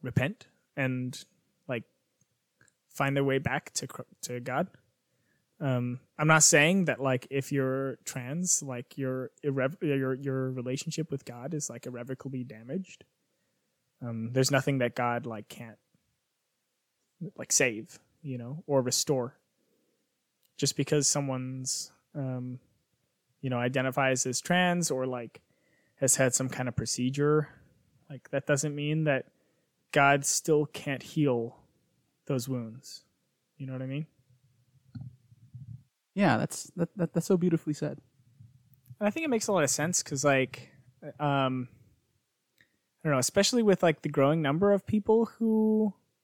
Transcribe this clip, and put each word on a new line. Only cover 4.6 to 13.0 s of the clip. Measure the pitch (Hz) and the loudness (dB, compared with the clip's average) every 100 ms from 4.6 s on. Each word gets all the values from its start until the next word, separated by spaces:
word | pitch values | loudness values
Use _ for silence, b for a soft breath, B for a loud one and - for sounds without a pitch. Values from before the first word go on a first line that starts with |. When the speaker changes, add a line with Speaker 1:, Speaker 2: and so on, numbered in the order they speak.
| 185 - _ _ _ _ _ _ _ _ | -4 -8 _ _ _ _ _ _ _ _
Speaker 1:
Um, | 143 127 123 123 - - | -2 0 -2 -6 -12 -2
I'm | 151 | 4
not | 160 | 6
saying | - 156 151 190 165 | 8 8 6 4 2
that, | 123 | 0
like, | 135 127 - | 0 0 -2
if | 139 135 | -6 -2
you're | 139 131 131 135 143 | -2 0 0 -4 -8
trans, | - 131 123 160 180 - | -10 -10 -8 -6 0 -2
like, | 143 123 123 - | -2 -10 -10 -6
your | 135 131 127 - | -4 -4 -6 -6
irrev-, | 147 135 131 - | -2 0 0 0
your, | 160 139 131 | 0 0 0
your | 131 139 131 131 | -2 -2 -2 -2
relationship | 127 123 127 - 156 156 | -4 -6 -6 -6 -6 -6
with | 139 | -6
God | - 120 131 | -8 -12 -8
is, | 156 - | -6 -6
like, | 117 - | -10 -10
irrevocably | 123 120 131 135 131 | -10 -8 -8 -8 -8
damaged. | 123 107 117 170 190 - | -10 -12 -8 -8 -8 -16